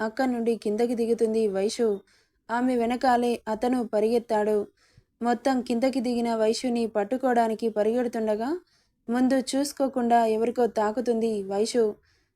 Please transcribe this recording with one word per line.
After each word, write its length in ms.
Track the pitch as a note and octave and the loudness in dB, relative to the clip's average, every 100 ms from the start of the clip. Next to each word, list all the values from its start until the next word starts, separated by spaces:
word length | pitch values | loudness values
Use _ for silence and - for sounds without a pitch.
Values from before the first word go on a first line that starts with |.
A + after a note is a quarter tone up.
అక్కడి 320 | A3 A3 C4 | -6 -2 -2
నుండి 240 | A#3+ A3+ A3 | 0 -2 -2
కిందకి 380 | A3 G#3 A#3+ | -2 0 0
దిగుతుంది 540 | A#3+ A3+ A#3 A3+ A3 A3 | 0 0 0 0 2 0
వైషు. 520 | F#3+ G3+ - A3+ G3+ - _ _ _ - | 0 -2 0 0 0 -6 _ _ _ -6
ఆమె 260 | A#3 B3+ B3 | -2 0 0
వెనకాలే 680 | A3+ B3 C4 A#3+ A#3+ A#3 - | 0 0 2 2 2 -2 -4
అతను 360 | A3 B3 B3+ | -2 0 0
పరిగెత్తాడు. 840 | A3 G#3+ G#3+ A#3 A#3 G#3+ G#3+ G#3+ G#3 _ _ _ _ - | 0 0 2 2 0 0 2 0 -2 _ _ _ _ -6
మొత్తం 380 | A#3 A#3+ C#4 C4 | -2 0 0 0
కిందకి 400 | A#3+ A#3 C4 C4+ | 0 0 0 0
దిగిన 340 | A#3+ A#3+ A#3+ | -2 -2 0
వైషుని 520 | A3+ A3 A3+ C4 A#3+ A3+ | 0 2 0 -2 -2 -2
పట్టుకోవడానికి 840 | G#3+ G3+ C4 C4 A#3+ A3+ G#3+ A#3 | -2 -2 -2 0 2 2 0 -2
పరిగెడుతుండగా 920 | G#3+ G#3 A#3 B3 A#3 A3 G#3+ A#3 F4 _ _ _ _ - | 0 0 0 -2 -2 -2 -2 -2 -6 _ _ _ _ -4
ముందు 260 | A#3+ B3+ | 0 2
చూసుకోకుండా 920 | C4+ B3+ C4+ C#4+ - C4+ C4+ A#3+ A#3 | 2 0 -2 -2 -2 -4 0 2 4
ఎవరికో 420 | A3+ A3 A3+ A#3+ A#3 | 4 2 0 0 0
తాకుతుంది 760 | A3 G#3+ G#3+ A#3+ A3+ A3+ G#3+ | 2 -2 -2 -2 0 0 -2
వైషు. 520 | F#3+ G3 A3+ B3 G#3+ G#3 _ _ _ | -4 -2 0 2 0 -2 _ _ _